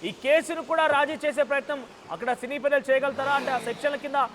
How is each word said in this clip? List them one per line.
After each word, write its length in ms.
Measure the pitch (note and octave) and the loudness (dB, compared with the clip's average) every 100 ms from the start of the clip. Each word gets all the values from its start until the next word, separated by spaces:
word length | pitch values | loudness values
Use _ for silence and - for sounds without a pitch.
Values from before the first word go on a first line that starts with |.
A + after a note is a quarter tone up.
ఈ 80 | F3 | -8
కేసును 520 | F#3+ C4 D#4 - E4 | -4 4 4 4 -6
కూడా 220 | B3+ D#4+ D#4 | -2 2 4
రాజీ 280 | C#4+ D4 | 4 2
చేసే 300 | D#4 D4 C4 | 0 -2 0
ప్రయత్నం 420 | C4 C#4 - C#4+ A#3 - - | 0 0 -2 -8 -8 -18 -12
అక్కడ 220 | E3 A#3+ | -6 -2
సినీ 240 | B3 A#3+ C#4+ | -2 -4 -2
పెద్దలు 340 | C#4 C#4 - | 2 2 4
చేయగలుగుతారా? 400 | C4+ C#4 C#4 C4+ | 2 2 -2 0
అంటే 200 | C#4 C4+ | 0 0
ఆ 80 | B3+ | -2
సెక్షన్ల 360 | A#3 A#3 C#4+ C#4+ | -4 -2 -2 -2
కింద 200 | C#4+ C#4 B3+ | -2 0 0